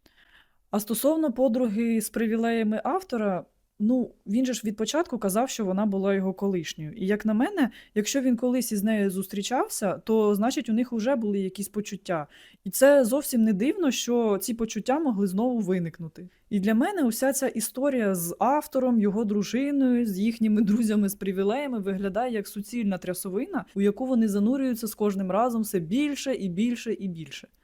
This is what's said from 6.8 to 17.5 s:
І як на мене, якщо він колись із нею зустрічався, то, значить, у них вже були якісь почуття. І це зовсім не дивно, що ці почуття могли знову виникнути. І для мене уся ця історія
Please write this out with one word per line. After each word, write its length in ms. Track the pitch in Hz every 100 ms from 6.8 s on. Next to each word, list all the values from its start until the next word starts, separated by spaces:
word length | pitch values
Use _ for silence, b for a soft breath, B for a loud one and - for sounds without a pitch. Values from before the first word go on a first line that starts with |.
| 151
І 140 | - 190
як 200 | 208 214
на 80 |
мене, 360 | 214 339 392 247 B B
якщо 260 | 208 208 277
він 160 | 254 240
колись 360 | 247 254 247
із 100 | 208
нею 280 | 208 220 196
зустрічався, 880 | 185 196 202 196 254 440 - 202 165
то, 360 | - 220 208
значить, 340 | 202 233 294 226
у 40 |
них 200 | 220 247
вже 240 | 233 226 277
були 220 | 208 202
якісь 300 | 190 190 202
почуття. 580 | 214 208 196 - 165 147 B B B
І 60 | 196
це 340 | - 269 285
зовсім 400 | 226 277 285 240
не 80 | 220
дивно, 380 | 185 262 392 302
що 480 | 233 - 240 220 196
ці 160 | 254
почуття 440 | 226 220 214 220 285
могли 280 | 302 196 202
знову 320 | 190 247 240
виникнути. 720 | 180 185 165 - 165 - 180 b _
І 100 | 202
для 140 | 196
мене 300 | 220 349 392
уся 280 | 247 226 262
ця 160 | 269
історія 680 | 269